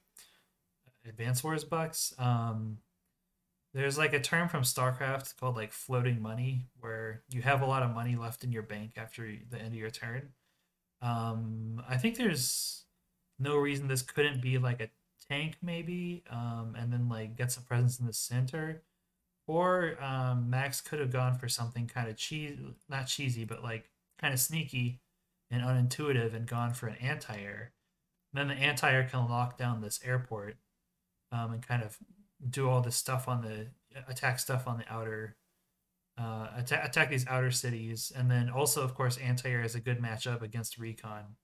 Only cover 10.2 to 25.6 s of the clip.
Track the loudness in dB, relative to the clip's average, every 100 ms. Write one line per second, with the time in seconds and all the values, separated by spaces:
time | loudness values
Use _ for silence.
10.2 | -8 -18 _ _ _ _ _ _ -2 0
11.2 | 0 -2 -2 -4 -4 -6 -2 2 2 4
12.2 | 2 2 0 0 -4 -8 -16 _ _ _
13.2 | _ -4 2 4 4 2 2 0 0 2
14.2 | 2 2 2 2 2 0 -4 _ _ _
15.2 | -6 -2 -2 -4 -6 -4 -4 -4 -4 -6
16.2 | -6 -6 -4 -4 -6 -4 -2 2 2 0
17.2 | -6 -2 -2 -2 0 4 4 4 -2 -2
18.2 | 0 0 0 0 -4 -6 _ _ _ _
19.2 | _ _ 0 4 6 4 2 0 -2 0
20.2 | 2 2 2 2 0 -4 -4 -2 0 2
21.2 | 2 2 0 -2 -2 -2 -4 -2 -4 -4
22.2 | -6 -4 -6 -8 -12 -14 -8 -6 -4 -2
23.2 | 0 0 -4 -6 -4 -6 -8 _ _ -2
24.2 | 0 2 2 0 -2 0 0 -2 _ _
25.2 | _ _ -4 0